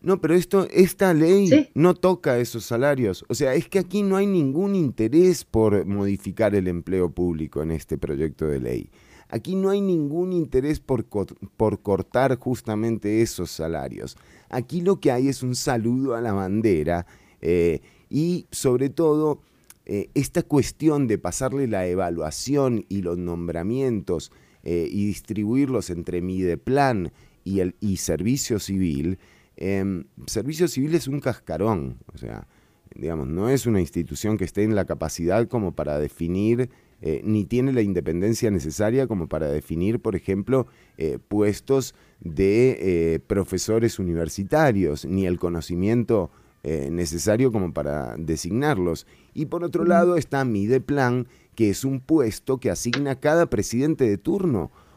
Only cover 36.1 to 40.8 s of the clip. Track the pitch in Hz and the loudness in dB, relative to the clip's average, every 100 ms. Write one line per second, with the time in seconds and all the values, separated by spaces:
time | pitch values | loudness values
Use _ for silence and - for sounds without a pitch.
36.1 | - 85 92 107 120 123 - _ _ 78 | -4 -4 0 0 0 -2 -8 _ _ -6
37.1 | 78 101 107 98 120 135 127 101 87 85 | -4 0 -2 0 0 0 2 0 0 -2
38.1 | 82 101 113 113 95 73 78 107 127 127 | 0 0 0 0 0 -2 -2 0 0 0
39.1 | 101 80 78 76 73 - 82 95 117 110 | -2 -4 -4 -2 -4 -4 -2 -2 -2 -2
40.1 | 92 - 98 101 131 113 _ | -4 -2 -4 0 -2 -2 _